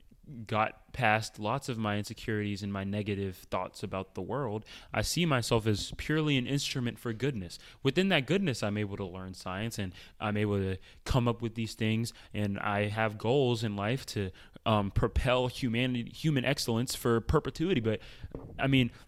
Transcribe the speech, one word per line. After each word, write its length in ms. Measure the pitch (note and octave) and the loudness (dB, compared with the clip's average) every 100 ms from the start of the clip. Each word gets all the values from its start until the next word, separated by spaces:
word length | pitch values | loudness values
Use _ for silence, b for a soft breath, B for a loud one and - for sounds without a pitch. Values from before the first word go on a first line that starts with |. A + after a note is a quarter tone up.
| - - - A#2+ A2 | -20 -20 -18 -12 -2
got 460 | G#2+ G#2+ - - | 0 0 -2 -14
past 460 | - A#2 G#2+ A2 - | 2 4 4 0 -4
lots 300 | G#2+ C3+ - | -2 -2 -2
of 100 | A2+ | -2
my 200 | G#2+ G#2 | 0 0
insecurities 640 | G2+ A2 - G#2+ G#2 G2+ | -4 -8 -4 -2 -2 -4
and 100 | G2+ | -4
my 120 | G2+ | -4
negative 520 | G2 G#2 G#2 G2 G2 F#2 - | -4 -2 -2 -2 -4 -8 -6
thoughts 320 | G2 F2+ - | -4 -4 -8
about 320 | G2+ F#2+ F#2+ | -6 -6 -6
the 80 | - | -8
world, 420 | F#2 B2 C3 G#2+ - B B | -4 -2 -2 -4 -8 B B
I 100 | A2+ | -2
see 220 | G#2+ - | 0 2
myself 420 | E3+ C3 A2+ A#2 A2 | 2 2 4 2 4
as 260 | G2+ - - | 0 -2 -8
purely 400 | - D3+ D3+ C#3 | -2 0 4 2
an 100 | A#2+ | 2
instrument 520 | C#3+ - C#3 A#2+ A2+ | -2 -2 -2 -2 -2
for 140 | B2 | -6
goodness. 460 | A2 C3+ A#2+ F2 - B B | -2 -2 -2 -6 -12 B B
Within 260 | C3+ C3+ G3 | 0 4 4
that 180 | E3+ B2 | 4 4
goodness, 360 | F#3+ F#3+ A#2 | 2 2 0
I'm 140 | G#2+ G#2 | 0 0
able 200 | G#2 G2 | -2 -4
to 80 | |
learn 300 | F#2+ F#2 F#2 | -6 -8 -10
science, 440 | F#2+ F#2 F#2 A2+ A2 | -10 -6 -4 -4 -4
and 140 | F#2+ - B - | -6 -6 B -6
I'm 160 | G#2+ G#2 | -2 0
able 220 | G#2+ G2+ | 2 2
to 200 | F#2+ F#2+ B B | 0 -2 B B
come 240 | - C3+ A#2+ | 0 2 4
up 140 | A2 | 2
with 120 | A#2 | -2
these 200 | G#2 A2 | -4 -6
things, 380 | - A2 A2 A#2 - B | -2 0 0 -2 -8 B
and 240 | G2+ G#2 G2 | -4 -2 -2
I 300 | G#2+ G2+ G#2 | 0 0 0
have 300 | A2 A2 G#2+ | 0 -2 0
goals 440 | A2+ C#3+ B2+ A#2 | 2 4 4 2
in 140 | A2+ G2+ | -2 -2
life 300 | G2+ C3+ - | -2 -2 -4
to, 240 | G#2+ F#2+ - B - | -4 -4 -6 B -6
um, 260 | - G#2+ G2 | 2 2 2
propel 580 | - A#2 - C3+ B2+ B2 | 2 2 2 4 4 2
humanity, 600 | - B2+ A2+ B2+ B2 A#2 | 0 0 2 0 0 -4
human 340 | - D#3+ C#3+ | -2 0 2
excellence 500 | B2 C#3+ - A2+ B2+ | 2 0 0 0 0
for 260 | - B2 A2+ | 0 2 2
perpetuity. 600 | - D#3 C3+ - E3+ D#3+ | 4 2 2 -2 2 2
But, 200 | A2 G#2+ B B B - - - | 2 -2 B B B -12 -10 -2
I 100 | C3+ | 4
mean, 220 | C3+ A#2+ B | 4 4 B